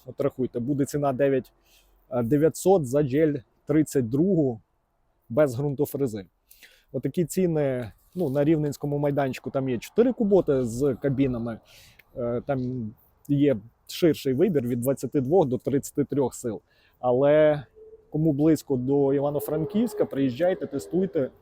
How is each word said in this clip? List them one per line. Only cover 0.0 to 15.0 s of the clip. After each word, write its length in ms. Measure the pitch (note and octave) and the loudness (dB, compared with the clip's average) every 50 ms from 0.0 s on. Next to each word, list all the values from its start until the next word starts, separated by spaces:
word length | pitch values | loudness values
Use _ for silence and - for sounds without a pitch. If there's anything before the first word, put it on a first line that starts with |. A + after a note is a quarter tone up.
| - | -20
от 140 | C3 A#2+ - | -16 -8 -4
рахуйте, 400 | C#3 C#3 - - B2 - - B2 | -4 -4 -2 -2 -4 -4 -4 -6
буде 240 | A#2 C3 D3 C3+ C#3 | -4 -2 -2 -2 -2
ціна 280 | - - D3 C#3+ C#3 C3 | -2 -2 -2 -2 -2 0
дев'ять, 400 | A#2 C#3 C#3 C3+ C3 - - _ _ _ _ _ _ _ _ _ _ _ - | 2 2 2 2 0 -2 -4 _ _ _ _ _ _ _ _ _ _ _ -6
а, 140 | B2+ B2 A#2+ | -4 -2 0
дев'ятсот 640 | A2+ D3 C#3+ D#3 D#3 - - - F3+ G3 F#3 C#3+ | 2 2 4 4 2 0 2 2 4 4 4 4
за 120 | A#2 B2+ D3 | 2 0 0
G 160 | D3+ B2+ B2 D3 E3 | 0 2 2 2 2
L 160 | D#3 C#3+ C3 - _ _ _ _ | 2 0 -2 -8 _ _ _ _
тридцять 420 | - D3 D#3 D3 - - C#3+ B2 A2 | 0 2 2 2 2 0 -2 -2 0
другу 520 | B2+ C3+ E3+ G3+ G3 E3 D3 C3 A#2 A2 _ _ _ _ _ _ _ _ _ _ _ _ _ - | 0 0 2 2 2 2 0 0 -2 -6 _ _ _ _ _ _ _ _ _ _ _ _ _ -4
без 280 | A#2 C3+ D#3 C3+ A#2 | 2 2 2 2 2
ґрунтофрези. 680 | A#2+ C#3+ D3 C#3 B2+ D3 - - C3+ C#3 B2 G#2 G#2 F#2 _ _ _ _ _ _ _ - - _ _ _ _ - | -2 -4 -4 -2 -2 -4 -4 -2 -4 -4 -4 -4 -8 -12 _ _ _ _ _ _ _ -20 -20 _ _ _ _ -10
Отакі 320 | C3+ - C#3+ - F#3 E3+ | -6 -6 -4 -2 -2 -2
ціни, 680 | - - F#3+ F#3 F3 D#3+ D3+ D3 C3+ C3 B2 B2 G#2 - _ _ _ - | -2 0 0 0 0 2 0 0 0 -2 -4 -6 -8 -12 _ _ _ -6
ну, 160 | F3 F3 C#3 | -4 -4 -2
на 140 | C3 C#3+ C#3+ | 0 0 2
Рівненському 540 | D3+ E3 D3+ D3+ D3 - - - D3 C#3+ D3 | 2 2 2 2 -2 -4 -6 -6 -4 -4 -2
майданчику 520 | D3 D3 C#3+ C#3+ C#3 C3 B2 - - B2 | -2 -2 0 0 -2 -2 -4 -6 -10 -6
там 180 | - C3+ C3+ C3 | -6 -4 -4 -2
є 100 | B2 G#2+ | -4 -4
чотири 340 | - - - - A#3+ C4+ A#3 | -6 -6 0 2 2 2 2
Куботи 520 | - A#3 G3 G3+ F3+ - - C#3+ C3 B2+ | 0 0 2 2 2 4 2 0 0 0
з 320 | A#2 A2+ A#2+ C#3+ C#3+ A#2+ - - | -2 -4 -2 -2 -2 -2 -2 -2
кабінами, 560 | C#3 C3+ A#2 C#3 C3 B2 A#2 A#2 A#2+ A2+ - _ _ - - - - _ _ - _ - | -2 0 0 0 -2 -2 -4 -6 -8 -10 -10 _ _ -20 -20 -20 -20 _ _ -20 _ -10
е, 260 | C3 A#2+ A#2+ A#2+ A#2+ - | -8 -6 -4 -4 -4 -4
там 440 | - C#3 C3 B2+ B2+ B2+ B2+ A2+ G#2+ B2 _ _ _ _ _ _ - | -4 -4 -4 -4 -4 -6 -6 -8 -10 -12 _ _ _ _ _ _ -2
є 280 | C#3+ C#3 C#3+ C#3+ C3 G2+ G#2+ A#2+ _ _ _ | 0 2 4 4 2 0 -4 -14 _ _ _
ширший 480 | - - - - D#3+ C#3 - - C3+ B2+ | -14 -6 0 2 2 2 2 -2 -2 0
вибір 280 | B2+ F3+ A3+ E3 C#3 A#2+ | 2 2 2 2 0 0
від 180 | A#2+ B2+ A#2+ | -2 -4 -2
двадцяти 400 | A#2 C3+ C#3 - | 0 -2 -2 -2